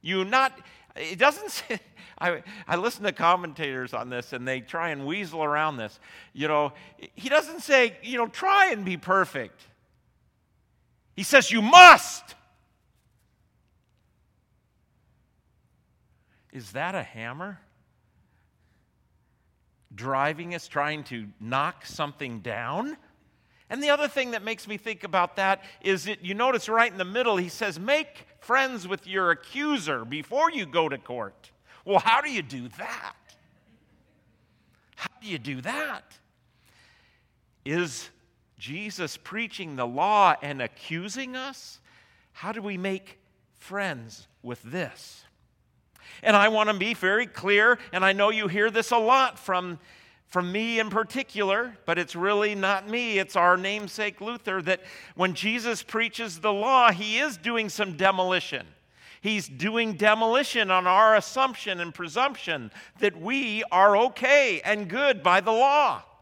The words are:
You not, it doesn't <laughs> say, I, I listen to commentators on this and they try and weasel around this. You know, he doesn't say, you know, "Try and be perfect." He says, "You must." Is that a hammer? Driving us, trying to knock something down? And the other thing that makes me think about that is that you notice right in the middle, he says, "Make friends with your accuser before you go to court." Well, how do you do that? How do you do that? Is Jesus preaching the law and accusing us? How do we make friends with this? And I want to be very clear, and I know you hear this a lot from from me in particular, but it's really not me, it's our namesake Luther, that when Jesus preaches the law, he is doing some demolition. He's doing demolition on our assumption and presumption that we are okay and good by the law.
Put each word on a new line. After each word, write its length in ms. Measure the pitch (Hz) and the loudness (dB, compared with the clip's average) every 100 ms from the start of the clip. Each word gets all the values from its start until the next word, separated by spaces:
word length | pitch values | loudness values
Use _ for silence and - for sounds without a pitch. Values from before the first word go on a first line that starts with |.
You 180 | 156 190 | -2 -2
not, 300 | 190 254 269 262 - - _ | 0 2 0 -4 -20 -20 _
it 240 | - 156 175 | -12 -10 2
doesn't 320 | 269 - 427 | 2 2 -10
<laughs> 180 | - - | -10 -8
say, 120 | 214 _ - - - | -8 _ -20 -20 -6
I, 220 | 175 170 - 208 175 | -4 -4 -8 -18 -4
I 80 | 170 | -2
listen 280 | 220 233 | -2 -2
to 80 | 202 | -6
commentators 840 | - 170 180 175 143 147 131 127 | 0 2 2 0 -8 -6 -6 -6
on 160 | 120 120 | -8 -6
this 240 | 123 123 | -8 -8
and 120 | 127 123 | -8 -6
they 140 | 131 | -6
try 300 | 117 165 170 | -6 -6 -6
and 160 | 143 139 | -6 -6
weasel 360 | 190 190 165 | -6 -8 -4
around 360 | 151 147 156 135 | -2 0 -2 -4
this. 200 | 107 - - - - | -10 -12 -20 -20 -20
You 120 | - 151 | -6 0
know, 280 | 151 147 - - - - | 0 0 -6 -20 -20 -20
he 160 | - 240 | -14 0
doesn't 320 | 294 302 330 | 0 0 -12
say, 340 | 247 277 240 185 | 2 4 4 -2
you 160 | 214 247 | -8 -4
know, 100 | 233 | -4
"Try 380 | - 381 392 381 | -4 2 4 4
and 180 | 226 | 2
be 140 | 190 175 | -4 -6
perfect." 600 | 180 190 180 139 113 _ - _ _ _ _ _ _ _ _ _ _ _ _ _ _ - | 0 0 0 -4 -10 _ -20 _ _ _ _ _ _ _ _ _ _ _ _ _ _ -10
He 60 | |
says, 280 | 190 285 - | 4 4 6
"You 120 | 226 | 0
must." 720 | 214 339 359 294 - - - - _ _ _ _ _ _ _ _ _ _ _ _ _ _ _ _ _ _ _ _ _ _ _ _ _ _ _ _ _ _ _ _ _ _ _ _ _ _ _ _ _ | 8 12 12 12 8 -12 -16 -20 _ _ _ _ _ _ _ _ _ _ _ _ _ _ _ _ _ _ _ _ _ _ _ _ _ _ _ _ _ _ _ _ _ _ _ _ _ _ _ _ _
Is 200 | - 107 | -18 -12
that 220 | 110 170 | -8 -6
a 80 | 190 | -6
hammer? 560 | 120 113 117 135 190 196 _ _ _ _ _ _ _ _ _ _ _ _ _ _ _ _ _ _ _ _ _ _ _ | -10 -12 -12 -12 -14 -14 _ _ _ _ _ _ _ _ _ _ _ _ _ _ _ _ _ _ _ _ _ _ _
Driving 640 | 98 123 135 143 156 170 | -12 -4 0 0 -2 -10
us, 140 | 175 - | -12 -8
trying 340 | 147 143 151 | -4 -4 -6
to 240 | 135 120 104 - | -10 -12 -12 -14
knock 460 | 110 131 151 - - | -6 -4 -4 -6 -18
something 540 | - 143 139 135 113 | -8 -8 -8 -12 -10
down? 560 | 107 110 120 156 262 311 _ _ _ _ _ _ _ | -8 -8 -6 -6 -8 -10 _ _ _ _ _ _ _
And 80 | 240 | -6
the 80 | 294 | 0
other 160 | 285 294 | 0 0
thing 240 | - 254 | -2 -4
that 140 | 233 | -6
makes 240 | 202 220 - | -8 -10 -10
me 80 | 208 | -10
think 260 | 226 214 | -10 -10
about 320 | 196 185 175 | -4 -2 -2
that 300 | - 190 196 - - | -2 -2 -2 -4 -10
is 240 | - 190 | -2 -2
that 200 | 156 208 | -2 -10
you 80 | 180 | -8
notice 360 | 202 247 247 - | -2 0 0 0
right 240 | 226 233 | 0 0
in 40 | 190 | 0
the 80 | |
middle, 320 | 180 214 247 196 | -6 -2 0 0
he 120 | 180 | -2
says, 320 | - 214 160 | -6 -6 -6
"Make 440 | 202 294 302 - - _ | 0 0 0 -14 -20 _
friends 480 | - 247 269 240 180 | -2 0 0 -4 -8
with 180 | 185 | -10
your 280 | 170 190 180 | -6 -2 0
accuser 720 | 165 - 262 302 277 156 135 | 0 -4 -6 -2 -2 -2 -6
before 440 | 113 147 147 247 330 | -4 -10 -6 0 0
you 160 | 311 | -2
go 240 | 175 170 160 | -4 0 0
to 80 | 139 | -4
court." 540 | - 123 101 _ - _ _ - | -10 -10 -10 _ -20 _ _ -20
Well, 140 | - 196 | 0 2
how 220 | 220 233 | 4 2
do 100 | 294 | 0
you 100 | 240 | -6
do 280 | 143 131 123 | -8 -10 -12
that? 480 | 110 208 240 - - _ _ _ _ _ _ _ _ _ _ _ _ _ _ _ _ _ | -12 -12 -12 -14 -18 _ _ _ _ _ _ _ _ _ _ _ _ _ _ _ _ _
How 140 | - - _ | -14 -14 _
do 60 | 214 | -10
you 140 | 160 | -10
do 200 | 113 131 | -8 -8
that? 420 | 127 269 302 - _ - _ _ _ _ _ _ _ _ _ _ _ _ _ _ | -6 -6 -6 -10 _ -20 _ _ _ _ _ _ _ _ _ _ _ _ _ _
Is 460 | 135 160 175 117 - _ _ _ _ _ | -6 -4 -4 -6 -16 _ _ _ _ _
Jesus 560 | 110 156 208 190 160 - | -14 -12 -12 -10 -10 -10
preaching 580 | - 208 226 - 175 | -12 -10 -10 -10 -12
the 140 | 135 123 | -6 -6
law 480 | 127 185 214 190 151 | -2 0 4 4 4
and 220 | 143 139 | -4 -6
accusing 720 | 120 - - 160 196 233 254 | -8 -10 -12 -10 -10 -10 -10
us? 460 | 254 262 269 - - _ _ _ _ _ | -10 -12 -14 -20 -20 _ _ _ _ _
How 220 | - 185 | -14 -10
do 100 | 185 | -8
we 160 | 202 190 | -8 -6
make 400 | 190 190 190 - _ _ _ _ | -6 -6 -10 -20 _ _ _ _
friends 720 | - 196 196 135 113 110 - _ | -12 -6 -6 -8 -12 -20 -20 _
with 220 | 120 120 | -14 -14
this? 640 | 113 165 143 - - - _ _ _ _ _ _ _ _ - - | -10 -8 -8 -12 -20 -20 _ _ _ _ _ _ _ _ -20 -6
And 140 | 220 208 | 2 4
I 100 | 208 | 4
want 240 | 214 214 | 4 0
to 40 | |
be 200 | 202 202 | 0 -2
very 320 | 233 185 208 240 | -2 0 0 -2
clear, 540 | - 190 202 220 240 - | -6 0 4 4 2 -2
and 120 | 180 | 0
I 80 | 190 | 0
know 180 | 196 202 | 2 2
you 160 | 220 208 | 2 -2
hear 240 | 190 214 | 0 0
this 220 | 220 226 | 0 0
a 60 | 233 | 0
lot 380 | 220 262 254 - | 4 4 2 -4
from 440 | - 185 180 165 - - - _ _ | -4 -4 -4 -12 -18 -20 -20 _ _
from 220 | 180 180 | -4 -2
me 300 | 196 226 226 | -4 -2 -2
in 100 | 220 | -2
particular, 840 | 196 220 254 269 196 196 202 240 214 - | -2 -4 -6 -8 -4 0 0 -4 -10 -4
but 120 | 170 | -4
it's 180 | 175 175 | -4 -4
really 380 | 185 208 208 | 0 2 0
not 340 | 208 190 196 202 | 0 0 -2 -2
me, 300 | 233 240 202 | -6 -2 -2
it's 180 | 190 190 | -2 2
our 200 | 175 180 | 4 4
namesake 640 | 185 214 202 - 208 196 | 0 -6 -8 -6 -6 -6
Luther, 400 | 208 240 - 190 | -10 -8 -6 -6
that 180 | 160 185 185 - - | -2 -4 -4 -20 -20
when 200 | - 185 | -2 -2
Jesus 480 | 160 202 233 233 220 | -2 -4 -4 -4 -6
preaches 580 | - 220 226 - 226 165 | -4 -4 -4 -4 -10 -4
the 120 | 208 | -2
law, 380 | 202 220 262 240 | 0 4 6 6
he 280 | 180 214 226 | 4 -2 -2
is 180 | 294 190 | -2 -4
doing 320 | 214 233 214 | -4 -2 -4
some 280 | - 202 156 | -4 -6 2
demolition. 680 | 190 190 185 180 - 135 80 _ _ _ - - | 2 2 0 0 -4 -10 -12 _ _ _ -20 -8
He's 280 | 202 214 - | -4 -4 -6
doing 460 | 131 180 226 226 | -6 -4 -2 -2
demolition 760 | 180 214 220 226 240 285 226 202 | 2 2 4 4 2 0 0 2
on 160 | 185 180 | 2 4
our 300 | 185 220 214 | 6 8 6
assumption 640 | - 254 269 233 208 180 | 2 -2 -2 -2 -8 -6
and 140 | 170 | -6
presumption 760 | - 170 175 269 262 - 156 113 - - - | -8 -8 -2 -2 -2 -6 -6 -6 -16 -20 -2
that 200 | 208 170 | -2 -2
we 460 | 170 269 247 214 208 | -6 -4 -4 -6 0
are 240 | 180 202 202 | 6 6 8
okay 640 | 247 190 254 285 262 175 | 4 0 4 4 4 0
and 240 | - 208 196 | -2 -4 -2
good 340 | 220 285 226 | 0 0 2
by 180 | 156 180 | 4 4
the 120 | 196 | 4
law. 500 | 226 269 294 277 123 - _ | 2 4 4 2 -2 -10 _